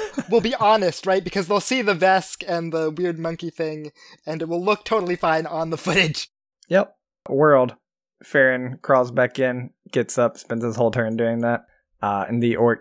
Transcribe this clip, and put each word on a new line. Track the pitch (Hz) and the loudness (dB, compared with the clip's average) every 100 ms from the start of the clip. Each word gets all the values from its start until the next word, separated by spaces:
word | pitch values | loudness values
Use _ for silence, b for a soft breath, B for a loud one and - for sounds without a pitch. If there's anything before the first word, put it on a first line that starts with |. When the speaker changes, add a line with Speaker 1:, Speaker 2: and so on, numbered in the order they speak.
| 427 | -4
Speaker 1:
<laughs> | - - | -8 0
Speaker 2:
will | 226 | 0
be | 233 269 | 0 0
honest, | 214 220 180 - 190 | 2 4 2 -2 0
right? | 190 | 0
Because | 175 202 175 | 0 -4 0
they'll | 202 | -2
see | - 262 | 0 -2
the | 208 | 0
Vesk | 175 190 190 - - 180 | 2 4 4 0 -10 -4
and | 170 165 | -4 -2
the | 160 156 | -2 -2
weird | 156 180 160 | -2 -4 -4
monkey | 165 165 170 | -6 -8 -10
thing, | - 156 156 151 B B B - | -6 -6 -6 -12 B B B -10
and | 160 | -8
it | 165 | -4
will | 170 | -2
look | 190 202 | 0 -2
totally | - 220 180 | -2 -2 -2
fine | 175 170 160 160 | -2 0 0 -2
on | 160 165 | -6 -4
the | 156 | -4
footage. | 185 269 - - - _ _ _ _ | -2 0 0 -4 -12 _ _ _ _
Speaker 1:
Yep. | 185 - _ _ _ - | 0 0 _ _ _ -4
World. | 135 151 135 127 - _ _ _ _ | 2 6 6 4 -4 _ _ _ _
Farron | - 143 131 127 127 127 | -2 2 4 2 -4 -8
crawls | - 131 123 | 2 2 2
back | 123 123 - | 0 0 0
in, | 127 123 123 - _ | -2 -2 -8 -16 _
gets | 131 110 - | -4 -2 0
up, | 117 - | 0 -2
spends | - 117 | -6 -4
his | 117 | -4
whole | 110 117 | 0 0
turn | 120 110 113 | 2 -2 0
doing | 117 117 | 0 0
that. | 117 117 - _ _ _ | 0 -2 -6 _ _ _
Uh, | 101 101 95 | -2 -2 -2
and | 117 | 0
the | 117 110 | 0 2
orc | 117 113 | 2 2